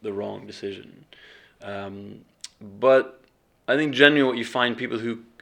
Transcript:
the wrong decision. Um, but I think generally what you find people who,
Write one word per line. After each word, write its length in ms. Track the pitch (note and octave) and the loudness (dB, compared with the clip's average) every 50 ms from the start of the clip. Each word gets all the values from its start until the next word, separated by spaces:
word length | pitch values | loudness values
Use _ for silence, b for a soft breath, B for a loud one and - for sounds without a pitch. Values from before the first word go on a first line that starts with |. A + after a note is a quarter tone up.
| A2 | -10
the 100 | G#2+ G2 | -8 -8
wrong 320 | G2+ G#2 G#2 G#2 G2+ G#2 | -6 -8 -8 -10 -12 -14
decision. 600 | G#2 G2 - - G2 G2 G2 - - - - - B B B B B B B B B B B G2+ | -16 -14 -10 -10 -10 -10 -10 -14 -18 -20 -20 -20 B B B B B B B B B B B -14
Um, 560 | G2+ G2+ G2+ G2+ G2 G2 G2+ G2+ G#2 G#2 A2 - _ _ _ - - _ _ | -12 -12 -10 -10 -12 -12 -14 -14 -16 -16 -18 -20 _ _ _ -20 -20 _ _
but 600 | G#2+ G2+ G2 G#2 A#2+ C3 C3 C3 C3 - - - _ _ _ _ _ _ _ _ _ - | -20 -20 -6 2 4 6 6 6 4 2 -4 -20 _ _ _ _ _ _ _ _ _ 0
I 80 | B2+ | 0
think 200 | D3 D#3 D3 C3 | 0 0 0 4
generally 260 | B2+ D3 D3 D3+ D3 C3+ | 6 6 8 8 6 4
what 140 | C3 A#2+ A#2+ | 2 0 -2
you 80 | A2+ | -6
find 320 | - - B2+ B2 A#2+ A2+ - | -4 -2 -2 0 0 -2 -4
people 220 | B2 B2 - A2 | -6 -6 -6 -6
who, 200 | A#2 A#2 A2+ A#2 - - _ - | -4 -6 -6 -8 -12 -18 _ -20